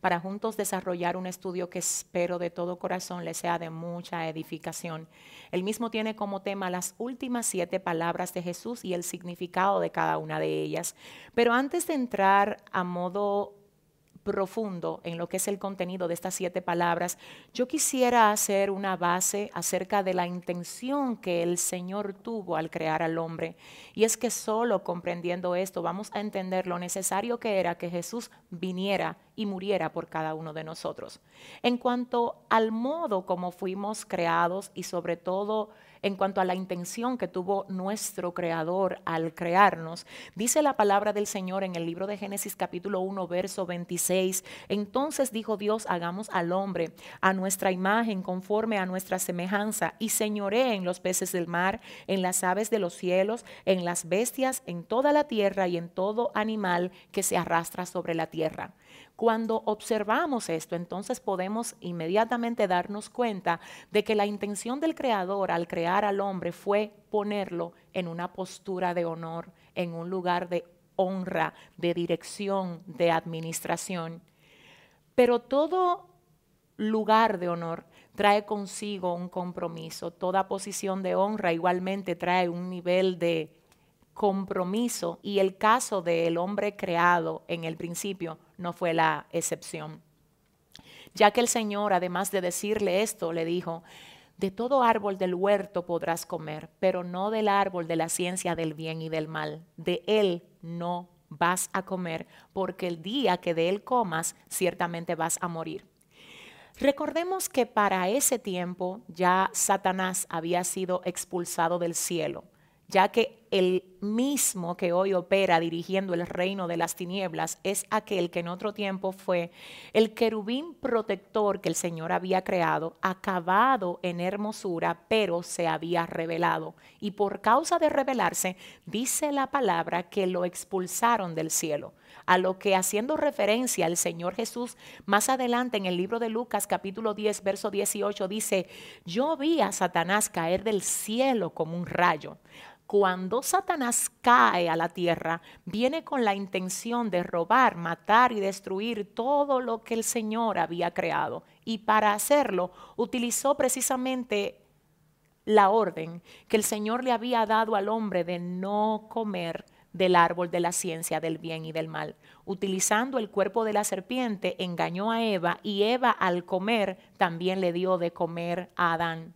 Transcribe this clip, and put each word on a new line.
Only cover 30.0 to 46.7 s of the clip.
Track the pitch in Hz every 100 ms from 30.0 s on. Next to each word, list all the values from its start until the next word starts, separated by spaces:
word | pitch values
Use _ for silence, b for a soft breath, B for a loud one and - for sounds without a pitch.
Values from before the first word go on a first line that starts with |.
| 165
cada | 160 156
uno | 156 160
de | 156
nosotros. | 160 165 156 143 - - B B B B
En | 240 240
cuanto | 254 247 247 240 233 - _
al | 220 220
modo | 220 247 320 330 196 190
como | 180 180
fuimos | 175 196 190 202 214 -
creados | 185 170 170 170 185 202
y | -
sobre | 180 180 170 170
todo | 175 185 202 220 214 B B B
en | 202 190
cuanto | 196 196
a | 185
la |
intención | 185 185 180 175 - 233 254
que | -
tuvo | 185 180 196 196
nuestro | 190 185 208 - - 175 175
Creador | 175 165 160 180 190 - -
al | 165 165
crearnos, | 160 175 180 202 175 160 170 - B B -
dice | 226 311
la | 294 269
palabra | 208 202 208
del | 208 208
Señor | 202 185 190
en | 190 175
el | 170
libro | 170 196
de | 208
Génesis | 202 202 208 -
capítulo | 180 180 180 196
uno, | 190 196 180
verso | 175 190 190 175
veintiséis: | 175 175 175 - 185 185 185 B B B
"Entonces | 202 208 247 285 - 262
dijo | 220 214 208
Dios, | 208 220 -
hagamos | 180 170 180 220
al | 190 170
hombre | 180 196